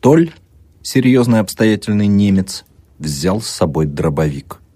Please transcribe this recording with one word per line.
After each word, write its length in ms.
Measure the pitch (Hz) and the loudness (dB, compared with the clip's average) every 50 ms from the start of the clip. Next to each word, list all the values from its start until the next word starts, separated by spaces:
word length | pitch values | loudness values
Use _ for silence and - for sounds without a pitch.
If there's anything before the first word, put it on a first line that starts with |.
Толь, 320 | - 127 156 165 170 160 - - _ _ _ _ _ _ _ _ | 2 4 4 4 2 0 -4 -12 _ _ _ _ _ _ _ _
серьезный 600 | - - - 135 123 127 131 123 120 120 113 110 | -14 -2 -2 2 2 4 4 4 4 2 2 0
обстоятельный 640 | 101 - - - 110 110 107 104 - 110 104 104 104 | 0 -2 -2 0 0 0 0 0 -2 -2 -2 0 2
немец, 580 | 101 101 101 101 101 95 95 92 - - - - _ _ _ _ _ _ - | 2 2 2 2 2 2 0 0 -4 -8 -14 -18 _ _ _ _ _ _ -10
взял 440 | 78 76 71 69 80 92 95 113 | -8 -8 -6 -4 -2 -2 -2 -4
с 40 | - | -6
собой 380 | - - - 90 80 71 78 78 | -8 -4 -4 -4 -2 0 -2 -2
дробовик. 760 | 73 71 87 80 80 71 80 80 76 69 69 - - - - _ _ _ | -2 -2 -4 -4 -2 -2 -2 -2 -2 -4 -8 -12 -18 -20 -20 _ _ _